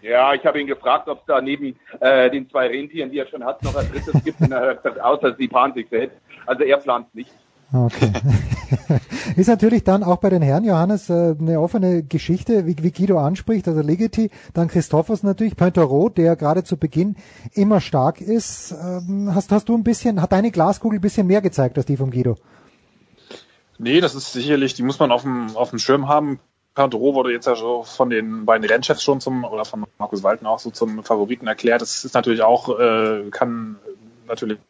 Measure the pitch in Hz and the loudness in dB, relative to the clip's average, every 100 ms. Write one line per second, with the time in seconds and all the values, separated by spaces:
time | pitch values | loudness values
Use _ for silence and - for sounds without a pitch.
0 | 107 120 135 139 156 147 139 135 127 143 | 2 4 4 4 0 0 -4 -4 0 0
1 | - 139 - 139 131 143 143 127 - - | -2 -10 0 0 0 -6 -6 -10 -18 -2
2 | 131 135 127 139 131 143 127 127 147 160 | 2 6 4 2 -4 -2 0 -2 -8 -8
3 | 135 139 131 151 123 - 131 143 - - | -8 -6 -8 -8 -8 -6 -4 -4 -4 -6
4 | - 151 - - 151 131 127 127 135 - | 0 0 0 0 0 2 -2 -2 -4 -2
5 | 117 143 139 117 123 123 135 127 110 113 | 0 2 0 -2 -2 2 0 -2 -4 -4
6 | 131 - _ - - 123 135 139 139 120 | -4 -8 _ -18 -6 -2 2 2 2 -4
7 | 117 113 120 _ _ _ _ 131 120 - | -4 -16 -18 _ _ _ _ 0 0 2
8 | 117 107 120 104 - - - 135 - 143 | 0 0 0 0 0 -6 -4 -6 -2 -2
9 | - 254 - 160 190 226 220 226 - 196 | -2 -10 -4 0 2 4 4 2 2 2
10 | 185 175 202 185 147 143 220 170 175 208 | 2 0 2 2 2 2 2 2 2 -2
11 | - 175 170 151 160 165 170 220 185 175 | 0 0 2 0 0 0 0 0 2 0
12 | 147 165 - 185 - 226 170 160 165 - | 0 -6 -2 -4 0 0 0 -2 -2 -2
13 | 196 180 143 185 - 226 - 156 151 175 | 2 2 2 -2 -2 -2 0 -2 0 0
14 | 226 214 220 - - - 170 185 156 151 | 0 0 -4 -4 -8 -2 0 0 0 0
15 | 160 220 202 190 220 - 185 180 156 139 | 0 0 0 0 -2 2 2 4 4 4
16 | 208 - 165 165 147 170 175 165 156 151 | 2 2 2 2 0 0 -2 -4 -2 0
17 | 190 202 - - - - 202 208 - 147 | -2 -4 -12 -20 -8 0 4 2 2 0
18 | 131 - 165 226 - - - 160 170 180 | 0 -2 -2 -2 -2 -12 -12 -10 -8 -8
19 | 175 196 202 185 196 208 208 233 226 233 | -6 -4 0 -2 2 0 2 0 2 0
20 | 240 202 156 190 226 196 165 202 226 214 | 0 0 2 2 2 2 0 2 -2 0
21 | 196 - 185 202 196 - 131 143 127 139 | 0 0 2 2 2 0 0 0 -2 -2
22 | 135 123 123 110 _ _ _ _ _ _ | -2 0 0 -2 _ _ _ _ _ _
23 | _ _ _ - _ _ _ _ 117 151 | _ _ _ -20 _ _ _ _ 2 4
24 | 175 135 - 127 131 147 135 - 120 135 | 4 -2 -8 -6 0 2 0 0 -4 2
25 | 147 120 131 127 113 110 123 117 - 139 | 2 2 0 -6 -6 -4 -4 -4 2 2
26 | 139 147 151 131 _ _ _ - 139 117 | 4 0 0 -6 _ _ _ -2 0 2
27 | 139 139 127 120 135 117 113 120 113 - | 2 2 0 0 -2 -2 -2 -4 -6 -2
28 | 127 113 110 110 107 113 107 113 131 147 | 0 0 -2 -6 2 2 4 0 2 -2
29 | - 135 131 131 120 107 107 107 107 _ | 0 0 -2 -6 -6 -6 -8 -8 -12 _
30 | 104 101 98 113 110 110 120 - 113 107 | -8 -2 0 -2 -2 -4 -4 -4 -4 -4
31 | 104 110 104 123 113 107 117 117 117 - | -2 -2 0 -4 -6 -4 0 0 -2 -10
32 | 135 151 127 113 110 123 - 117 120 113 | -4 -2 0 2 4 2 0 0 2 2
33 | 110 107 101 - 123 117 110 104 107 98 | 0 -2 -6 -4 -4 -4 -8 -12 -16 -20
34 | 110 _ - 117 113 104 _ | -20 _ -12 -8 -6 -8 _